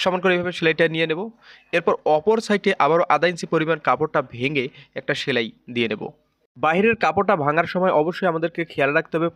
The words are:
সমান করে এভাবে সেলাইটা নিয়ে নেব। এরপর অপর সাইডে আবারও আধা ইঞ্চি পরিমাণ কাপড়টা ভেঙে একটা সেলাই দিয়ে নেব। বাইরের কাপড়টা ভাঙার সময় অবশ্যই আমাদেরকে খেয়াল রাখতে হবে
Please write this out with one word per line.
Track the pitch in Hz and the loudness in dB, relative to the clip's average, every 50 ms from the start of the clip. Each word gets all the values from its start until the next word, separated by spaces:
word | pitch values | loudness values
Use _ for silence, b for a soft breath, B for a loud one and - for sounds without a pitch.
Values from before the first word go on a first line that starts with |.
| - | 0
সমান | 185 180 180 | -2 0 0
করে | 175 185 180 | 2 2 0
এভাবে | 180 175 180 170 - | 0 -2 -4 -4 -2
সেলাইটা | 165 160 160 156 165 165 160 | 0 0 2 2 2 0 0
নিয়ে | 160 165 160 | 0 -2 -2
নেব। | 156 170 208 226 - _ B B B B B B - | -2 -4 -6 -10 -12 _ B B B B B B -4
এরপর | 170 165 208 185 - - 151 151 | -2 0 0 -2 0 0 0 0
অপর | 151 - 214 226 226 - | 2 2 2 0 0 0
সাইডে | - 208 196 - 196 196 - 135 | 0 -2 0 0 0 2 2 2
আবারও | 143 160 170 - - 147 | 4 4 2 2 2 2
আধা | 147 160 180 | 2 2 0
ইঞ্চি | 175 165 180 165 170 | -2 -2 -4 -2 0
পরিমাণ | 160 156 160 160 151 - | 0 0 0 -2 0 0
কাপড়টা | 131 127 127 156 151 - 156 127 - - | 0 0 0 0 -2 -2 -2 -4 -4 -4
ভেঙে | 117 123 139 156 139 120 139 - B B B B 127 | -4 -4 -2 -2 -2 -4 -4 -8 B B B B -8
একটা | - - 139 - | -6 -6 -6 -4
সেলাই | - 147 127 120 117 107 - _ _ - 123 | -4 -2 -2 -2 -2 -4 -8 _ _ -6 -4
দিয়ে | 120 117 107 | -2 -2 -2
নেব। | 110 101 - - - _ _ _ _ _ _ _ _ | -2 -6 -8 -10 -14 _ _ _ _ _ _ _ _
বাইরের | 123 143 156 165 185 202 233 226 - | -2 0 0 2 2 2 2 2 2
কাপড়টা | 175 160 160 196 196 196 202 | 0 0 2 2 2 2 2
ভাঙার | 160 139 147 151 165 175 170 | 2 2 0 0 0 0 0
সময় | - 180 185 185 - 147 | -2 -2 0 2 2 2
অবশ্যই | 156 170 165 - 190 180 | 2 0 -2 -2 -2 -2
আমাদেরকে | 160 165 165 170 - 175 165 - | 0 0 -2 -4 -4 -6 -8 -6
খেয়াল | - 160 139 139 147 | -2 -2 0 2 2
রাখতে | 165 160 - - | 0 -2 -2 -2
হবে | 160 170 170 - | -2 -2 -2 -2